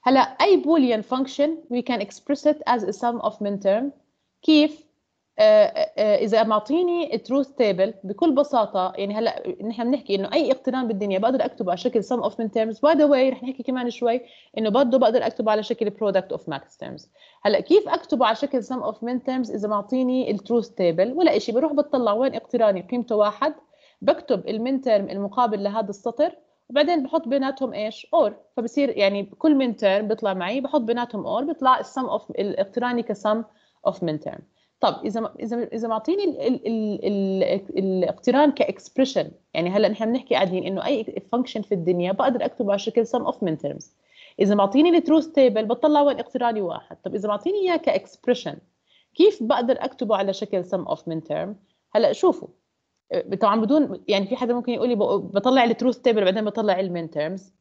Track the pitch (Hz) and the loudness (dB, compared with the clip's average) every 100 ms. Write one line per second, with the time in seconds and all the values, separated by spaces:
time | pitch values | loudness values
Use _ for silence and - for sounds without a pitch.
0 | - 262 247 - 349 359 269 320 254 220 | 4 4 2 2 4 4 4 2 4 0
1 | 208 254 262 - 285 320 - 240 240 240 | -2 -4 -4 0 0 -2 -6 -6 -2 -4
2 | 208 - _ 277 302 302 - 247 214 - | -6 -12 _ 0 2 0 0 -2 -2 -2
3 | 240 233 208 208 208 202 202 202 277 - | -2 -2 -4 -4 -6 -2 0 0 -2 -10
4 | _ _ _ _ - 311 302 - _ _ | _ _ _ _ 4 4 4 0 _ _
5 | _ _ _ - 214 214 208 - - - | _ _ _ 2 6 8 6 2 -4 0
6 | 214 202 220 220 220 214 214 311 359 349 | 2 2 2 2 2 0 0 0 0 0
7 | 311 226 - 262 269 - 226 180 190 220 | -2 -4 -2 -2 -2 0 0 2 -2 -2
8 | 185 208 339 269 285 254 214 202 185 185 | -10 0 2 2 2 2 0 0 -4 -4
9 | 196 208 226 - - - 214 226 240 269 | -6 -2 -2 -4 -8 -8 -8 -6 -2 -2
10 | - 196 196 294 285 262 - 254 240 208 | -2 -2 0 0 0 0 -2 -4 -4 -4
11 | 202 190 220 262 - - 185 175 254 226 | -2 0 0 0 -2 -2 -4 -2 -2 -2
12 | 196 247 - - 226 226 220 220 285 320 | -2 -4 -4 -6 -6 -2 -4 0 2 4
13 | 294 277 262 262 240 262 247 254 240 240 | 4 4 2 0 -8 -10 -6 -4 -4 -4
14 | - 247 254 - _ - 220 214 269 254 | -2 -2 -4 -20 _ -4 0 2 4 4
15 | 233 226 127 - 220 214 214 226 208 202 | 4 2 -2 -2 0 0 0 -2 -4 -2
16 | 214 190 185 - - 143 - _ - 151 | -2 0 -2 -8 -8 -10 -12 _ -14 -14
17 | - _ - _ 202 202 - 381 415 330 | -20 _ -20 _ 0 0 4 4 4 -4
18 | - 262 233 220 277 262 208 254 240 214 | -2 0 0 0 -2 -4 -4 -6 -6 -6
19 | 233 254 247 262 233 214 208 214 202 254 | -6 -6 -4 -4 -4 -4 -4 -4 -2 -2
20 | 254 254 254 208 - 240 226 - 180 165 | 0 0 -2 -4 0 -2 -2 0 0 2
21 | 202 269 349 220 - 226 302 294 294 269 | 0 4 2 2 0 0 0 0 0 0
22 | 233 208 262 247 - 247 220 190 180 247 | 0 0 0 -4 -6 0 2 0 -2 -6
23 | 233 214 208 208 302 302 _ _ _ _ | -2 2 2 2 -4 -4 _ _ _ _
24 | 196 330 - 185 - 214 233 269 262 214 | 0 0 0 -4 -2 -4 -2 -2 0 0
25 | 196 196 202 202 240 208 202 214 208 196 | 0 -6 -6 0 0 0 -4 -4 -6 -6
26 | - 226 311 - _ _ _ 247 302 339 | -8 -2 -2 -2 _ _ _ 0 2 2
27 | 262 320 233 269 262 269 262 - 214 220 | 0 -4 -2 -2 -2 -4 -6 -6 -8 -8
28 | - 339 226 208 _ - 233 - 277 - | -2 0 0 -2 _ -8 -4 0 0 2
29 | 196 202 196 - 320 285 254 208 202 196 | 2 0 -8 0 2 4 2 2 2 2
30 | 214 214 214 190 180 247 262 254 220 233 | 0 -2 -2 -2 -4 -4 -2 -2 -2 -4
31 | 240 214 - 202 285 330 262 254 - - | -4 -6 -4 -4 -4 -2 2 2 0 -6
32 | 254 220 - - 202 190 196 - 240 240 | -4 -4 -6 -6 -4 -2 -4 -2 -2 -4
33 | 233 202 208 214 226 _ _ _ - 185 | -4 -4 -2 -2 -4 _ _ _ -6 -4
34 | 170 151 151 - - _ _ _ 220 - | -6 -6 -8 -14 -18 _ _ _ -2 -2
35 | 214 214 220 - 226 233 240 226 226 220 | -6 -6 -8 -8 -8 -6 -6 -6 -4 -4
36 | 220 381 392 269 - 262 - 226 214 202 | -2 -2 -2 -2 -2 -2 -2 -4 -4 -4
37 | - 202 196 190 - 196 196 - 190 185 | -2 -2 -2 0 0 -2 -4 -4 -2 0
38 | 180 - - 254 302 269 - - - - | -2 -2 0 4 4 4 -2 -2 -10 -2
39 | 262 208 156 - _ - 170 196 208 208 | 0 0 -6 -8 _ -4 0 2 2 2
40 | 226 247 - 131 180 185 180 190 - 277 | -2 -4 0 0 2 0 -4 -4 -2 -2
41 | 220 - - 240 247 220 202 196 165 175 | -4 -10 -6 -4 -4 -6 -4 -2 0 0
42 | 180 196 - 247 - - 208 202 214 220 | 0 0 0 2 -2 -4 -2 -2 0 -2
43 | 226 - - 262 185 156 143 - - _ | 0 -2 -2 -4 -4 -4 -6 -10 -16 _
44 | _ _ - - 196 202 196 262 320 339 | _ _ -20 0 2 4 4 4 6 4
45 | 320 311 - - 262 214 220 247 311 294 | 4 2 2 4 4 4 -2 0 2 4
46 | 285 262 - 247 240 214 185 - - - | 2 0 -6 -2 -2 -2 -4 -8 -12 -14
47 | 190 185 208 202 330 403 381 330 - 190 | -10 -6 -4 -4 -2 -2 0 0 0 -2
48 | - _ - 240 - 147 _ _ _ _ | -4 _ -2 -2 -2 -12 _ _ _ _
49 | _ _ 370 415 220 254 240 262 269 - | _ _ 4 4 0 0 0 -2 -2 -6
50 | 226 208 196 190 208 190 180 190 160 160 | -2 0 0 -4 -4 -6 -4 -6 -4 -8
51 | - 160 156 151 170 214 _ _ _ 220 | -6 -10 -6 -6 -6 -10 _ _ _ 0
52 | 233 - 359 - - _ _ _ _ _ | 0 2 2 2 -6 _ _ _ _ _
53 | _ 180 - 196 214 214 220 302 277 190 | _ -6 -4 0 2 2 2 2 2 -4
54 | - 202 196 247 240 240 240 240 247 233 | -2 -2 0 -4 -2 -2 -2 -2 -2 0
55 | 202 196 180 202 202 262 233 220 254 240 | 0 0 -2 -2 2 2 2 2 0 0
56 | 262 214 190 196 214 208 214 180 196 175 | 0 2 2 2 -2 -2 0 0 -2 -4
57 | 165 160 151 190 185 _ | -6 -6 -6 -6 -14 _